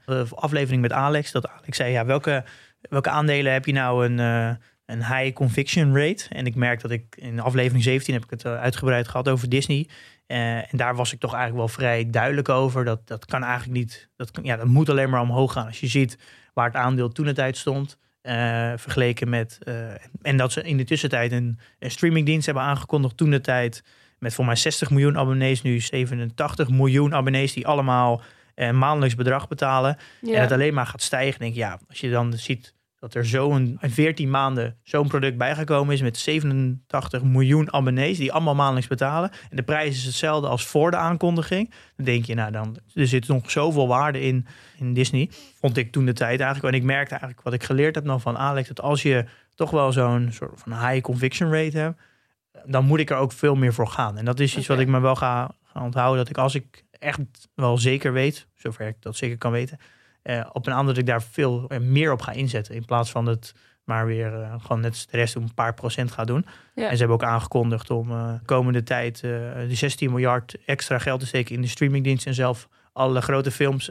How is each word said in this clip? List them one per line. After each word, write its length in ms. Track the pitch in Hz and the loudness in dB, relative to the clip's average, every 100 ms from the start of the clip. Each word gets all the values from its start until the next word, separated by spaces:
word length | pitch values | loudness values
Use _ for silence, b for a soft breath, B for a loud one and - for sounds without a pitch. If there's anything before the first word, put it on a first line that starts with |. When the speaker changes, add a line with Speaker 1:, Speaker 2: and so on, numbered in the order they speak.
| - | -4
Speaker 1:
de 200 | 131 120 | -2 -2
aflevering 480 | - 151 147 135 127 | -4 -2 0 0 2
met 100 | 120 | 2
Alex. 400 | 127 139 151 147 | 2 2 0 0
Dat 160 | 139 135 | -4 -4
Alex 280 | - - - | -12 -10 -4
zei, 160 | 123 | 0
"Ja, 120 | 123 | 0
welke, 400 | 117 139 151 139 117 B B B | 2 0 0 -2 -4 B B B
welke 300 | - 139 - | -4 -2 0
aandelen 420 | 151 156 143 139 | 2 2 2 2
heb 120 | 131 131 | 0 0
je 60 | |
nou 320 | 139 127 123 120 | 0 2 2 2
een, 120 | 120 | 2
eh, 340 | 117 117 113 117 b b - | 2 0 0 -4 b b -10
een 200 | 120 117 131 | -6 -2 -2
high 160 | 135 | -2
conviction 640 | - 135 113 127 185 147 135 | 0 0 0 0 2 4 4
rate?" 280 | 147 214 - | 2 -2 -8
En 180 | - 127 | -6 -4
ik 80 | |
merk 260 | 117 120 120 | 0 0 0
dat 100 | 117 | -4
ik 140 | 117 - - | -6 -8 -16
in 240 | 127 117 | -10 -4
aflevering 420 | 120 127 123 123 | 0 2 2 4
zeventien 300 | 117 131 131 | 4 2 0
heb 100 | 127 | -4
ik 60 | - | -4
het, 140 | 117 | -10
eh, 160 | 120 117 | -6 -2
uitgebreid 480 | 120 - 131 120 117 | -2 0 0 0 0
gehad 200 | 127 135 | -2 0
over 200 | 135 123 | 0 2
Disney. 400 | 131 135 143 156 B B B _ | 0 0 -2 -2 B B B _
Eh, 300 | 123 117 117 | -2 -2 -2
en 100 | - | -4
daar 240 | 123 123 | -2 -2
was 180 | 123 120 | 0 -4
ik 80 | 123 | -4
toch 140 | 120 | -6
eigenlijk 300 | 120 123 120 113 | -2 -4 -2 -4
wel 80 | |
vrij 360 | - 127 117 117 | -2 0 0 0
duidelijk 380 | 117 120 143 135 | 0 0 0 2
over. 360 | 131 135 127 | 2 2 2
Dat, 220 | 120 113 - | 0 -2 -6
dat 180 | 110 | -14
kan 180 | - 131 | -6 -4
eigenlijk 360 | 123 123 120 123 | -2 -4 -2 -4
niet. 300 | 117 - - _ | -4 -10 -20 _
Dat 140 | 120 | -12
kan, 140 | - | -8
ja, 120 | 135 113 | -4 0
dat 100 | 123 | 6
moet 220 | 135 156 | 6 6
alleen 220 | 139 135 | 4 4
maar 100 | 127 | 2
omhoog 320 | 120 123 131 | 2 2 2
gaan. 140 | 131 110 | 0 -6
Als 140 | 117 | -6
je 60 | 127 | 0
ziet 320 | 135 127 - B B B | 2 2 -2 B B B
waar 120 | - 120 | -2 0
het 100 | 131 | 0
aandeel 320 | 123 131 120 | 0 2 0
toen 180 | 117 147 | -2 -2
de 60 | |
tijd 240 | 139 131 127 | 0 -2 -2
stond, 420 | - 139 139 - _ _ | -4 -4 -6 -12 _ _
eh, 500 | 123 117 120 117 117 120 | -6 -2 0 0 -2 -6
vergeleken 520 | - - 123 113 120 | -4 2 2 2 0
met, 300 | 120 113 - | 0 -2 -8
eh, 100 | - 117 113 107 - - | -10 -10 -10 -14 -16 -8
en 140 | 147 139 | 0 2
dat 160 | 127 | 2
ze 100 | - | -2
in 140 | 165 139 | -2 -2
de 80 | |
tussentijd 480 | 127 151 156 131 120 | 0 0 0 0 0
een, 260 | 123 120 117 b b | 0 -2 -4 b b
een 120 | 123 | -10
streamingdienst 560 | - 170 160 151 156 147 | 0 2 4 2 2 0
hebben 180 | 139 | 0
aangekondigd 520 | 135 139 - 147 131 - | 0 -2 0 0 0 2
toen 140 | 156 | 2
de 100 | 139 | 2
tijd. 420 | - 123 120 - b b b b | 2 0 0 -4 b b b b
Met 160 | 120 | -6
voor 100 | - | 0
mij 120 | 123 117 | 0 2
zestig 340 | 160 - 147 | 0 0 2
miljoen 280 | 139 143 147 | 4 4 2
abonnees, 440 | 131 131 131 127 | 0 2 2 0
nu 180 | 127 120 | 0 -2
zevenentachtig 920 | 113 127 127 123 117 113 147 - 143 | -2 -4 -2 -4 -6 -4 -4 -2 2
miljoen 440 | 131 135 135 147 | 4 6 4 4
abonnees 380 | 147 131 135 139 | 2 0 0 0
die 140 | - 120 | -2 0
allemaal, 560 | 143 131 123 123 117 B B B | 0 2 4 4 2 B B B
eh, 160 | - 123 | -4 0
maandelijks 440 | 127 135 151 135 | 4 4 2 2
bedrag 340 | 113 123 131 - | 2 0 0 -4
betalen. 480 | 143 139 131 135 147 B B | -2 2 2 2 -2 B B
Speaker 2:
Ja. 140 | 233 | -2
Speaker 1:
En 60 | 220 | 2
het 120 | 123 | 4
alleen 220 | 131 151 | 4 2
maar 120 | 143 120 | 0 -2
gaat 160 | - | -6
stijgen. 360 | - 131 135 131 | -4 0 -2 -2
Denk 120 | 117 | -6
ik, 60 | 117 | -4
ja, 200 | 107 - - | -6 -6 -16
als 120 | - | -8
je 100 | 131 | -2
dan 220 | 120 120 | 0 0
ziet 420 | 117 - 123 - _ _ _ | -4 -6 -8 -8 _ _ _
dat 160 | 120 | -8
er 120 | 123 117 | -4 0
zo'n, 520 | 131 143 143 123 - | 2 2 2 0 -2
in 100 | 143 | -2
veertien 400 | 117 156 156 135 | 2 2 2 0
maanden 480 | 135 135 131 117 113 | 0 0 0 -4 -8
zo'n 260 | - 147 147 | -4 0 0
product 280 | 143 135 120 | 0 0 0
bijgekomen 580 | 123 151 156 147 143 | -2 -2 0 0 2
is 80 | 139 | 2
met 140 | 123 113 - 156 147 135 | 0 -2 -2 0 2 0
zevenentachtig 680 | 131 127 _ 139 - 127 | 0 -2 _ -6 -4 -2
miljoen 500 | 131 131 131 151 151 | 2 4 6 4 4
abonnees 460 | 147 127 127 143 185 | 2 2 2 0 0
die 140 | 135 | 0
allemaal 220 | 160 160 | 0 2
maandelijks 340 | 143 139 131 123 | 2 2 2 -2
betalen. 420 | 131 135 156 190 B B | -2 0 0 -4 B B
En 60 | 135 | -8
de 60 | |
prijs 340 | 113 151 151 131 | -2 -2 0 -2
is 80 | |
hetzelfde 440 | 127 127 160 151 139 | -6 -2 0 0 0
als 180 | 127 - | -2 0
voor 240 | 147 165 | 2 2
de 60 | 175 | 2
aankondiging. 760 | 165 170 175 170 156 185 233 B B - | 0 0 2 0 0 -2 -2 B B -4
Dan 80 | |
denk 200 | 131 120 | 0 0
je, 100 | 117 | 0
nou, 180 | 117 107 | -2 -2
dan, 240 | 110 110 113 _ | -4 -6 -10 _
er 120 | - 131 | 0 2
zit 220 | 127 117 | 2 2
nog 220 | 135 - | -2 0
zoveel 380 | - 156 147 127 | 0 2 2 2
waarde 320 | 123 147 135 | 2 2 0
in, 260 | 135 127 120 B B B | 0 0 -2 B B B
in 160 | 123 | -2
Disney. 360 | 123 127 131 147 B B B | 0 2 0 -2 B B B
Vond 160 | 139 120 | 0 0
ik 160 | 117 | -2
toen 120 | 147 | 0
de 80 | 127 | 0
tijd 280 | 113 117 131 | 0 0 0
eigenlijk. 340 | 135 143 139 | -2 -2 0
En 60 | 131 | 0
ik 60 | 127 | 2
merkte 240 | 139 139 | 0 -2
eigenlijk 320 | 127 127 123 | -8 -10 -10
wat 100 | 123 | -6
ik 100 | 120 | -6
geleerd 320 | - 135 151 | -2 2 2
heb 100 | 156 | 0
nog 180 | 147 131 | -2 -2
van 140 | 117 117 | -2 -2
Alex, 300 | 139 139 127 | -2 -2 -6
dat 120 | - | -6
als 220 | 139 147 | -2 0
je 220 | 151 127 113 B B | 2 2 0 B B
toch 160 | _ 156 | _ 0
wel 220 | 156 135 | 2 2
zo'n 360 | 131 120 120 120 | 4 2 2 0
soort 280 | 113 - - | -4 -12 -12
van 280 | - 113 123 | -10 -4 0
high 120 | 131 | 0
conviction 500 | 123 123 131 - 165 | -2 -2 -2 0 0
rate 260 | 156 160 151 | 2 0 -2
hebt, 220 | 156 165 b b b b _ - | -4 -6 b b b b _ -20
dan 200 | 131 135 | -2 2
moet 140 | 135 156 | 4 4
ik 100 | 147 | 2
er 60 | 135 | 2
ook 160 | 135 | 0
veel 220 | - 147 | 2 2
meer 200 | 135 127 | 4 4
voor 140 | 117 110 | 2 -2
gaan. 300 | - 113 104 | 0 -4 -2
En 60 | |
dat 160 | 117 123 | -4 0
is 160 | 139 - | 0 0
iets 80 | |
Speaker 2:
Oké. 80 | 131 | 0
Speaker 1:
wat 100 | 131 | 2
ik 60 | 131 | 4
me 120 | 127 | 4
wel 160 | 131 131 | 4 2
ga, 340 | 127 123 127 - | 0 0 -4 -10
ga 180 | _ - | _ -8
onthouden, 360 | 120 123 127 131 | -4 0 2 2
dat 100 | 123 | 0
ik 100 | 139 | 0
als 160 | 131 | 0
ik 300 | 135 - - _ - | 0 -8 -20 _ -8
echt 500 | 143 147 135 _ _ | -6 -6 -8 _ _
wel 240 | - 123 120 | -2 2 2
zeker 340 | 123 135 143 | 2 2 0
weet, 340 | 127 139 - - | 2 0 -2 -16
zover 320 | _ 120 113 110 | _ -10 -8 -10
ik 100 | 110 | -10
dat 160 | 110 110 | -12 -6
zeker 220 | 127 120 | -6 -4
kan 140 | 120 | -2
weten, 260 | 117 131 151 b b b b | -2 -4 -10 b b b b
eh, 220 | - 120 - | -6 -6 -6
op 140 | 131 131 | -6 -2
een 60 | |
aandeel 160 | 127 139 | 0 2
dat 100 | 127 | 2
ik 80 | 123 | 2
daar 160 | 117 | 0
veel, 420 | 113 - 135 120 127 | -2 -2 0 0 -4
eh, 100 | 131 | -4
meer 340 | 123 139 160 | 2 4 4
op 100 | 127 | 0
ga 100 | - | -4
inzetten, 420 | 120 135 117 101 | -4 -4 -4 -6
in 100 | 113 | -10
plaats 260 | 113 120 117 | -2 0 0
van 160 | 120 117 | -2 0
het 280 | 113 - b b b | -2 -6 b b b
maar 220 | - 113 113 | -4 -2 0
weer, 340 | 113 113 110 | -2 -4 -6
eh, 120 | 110 117 | -10 -12
gewoon 200 | - 117 | -4 -2
net 100 | 117 | -2
als 160 | 113 - | -4 -4
de 100 | 120 | 0
rest 180 | 117 | 0
een 200 | 120 117 | 0 -6
paar 200 | - 117 | -2 -2
procent 360 | 117 120 - 123 | -2 -6 -4 -4
gaat 160 | - 113 | -4 -2
doen. 200 | 131 - B B | -2 -2 B B
Speaker 2:
Ja. 80 | - | -6
Speaker 1:
En 60 | 220 | -2
ze 60 | 120 | 2
hebben 180 | 117 117 | 4 2
ook 80 | |
aangekondigd 640 | 120 117 - 131 117 113 - | 2 0 0 0 0 -2 -4
om, 200 | 120 117 | -4 -4
eh, 220 | 117 117 117 | -6 -6 -8
komende 380 | 117 131 127 123 | 0 2 2 0
tijd, 340 | 117 123 120 120 | 0 -2 -4 -6
eh, 40 | 123 120 120 127 123 | -8 -6 -8 -8 -6
de 60 | |
zestien 360 | 120 143 - 135 | -2 -2 -2 -2
miljard 460 | 123 127 123 117 - - | 0 2 0 -2 -12 -4
extra 320 | 139 - 127 | -4 -2 -2
geld 220 | 143 131 | 0 -2
te 60 | 131 | -2
steken 280 | 131 113 | -2 -2
in 60 | 120 | -4
de 60 | 123 | -4
streamingdienst 580 | - 143 139 135 135 139 | 0 2 2 2 0 -2
en 80 | |
zelf 340 | 127 127 120 - b b | 0 0 -2 -10 b b
alle 280 | - 131 127 | 0 2 2
grote 300 | 123 139 135 | 2 0 0
films 400 | - 143 135 - | 0 0 0 -6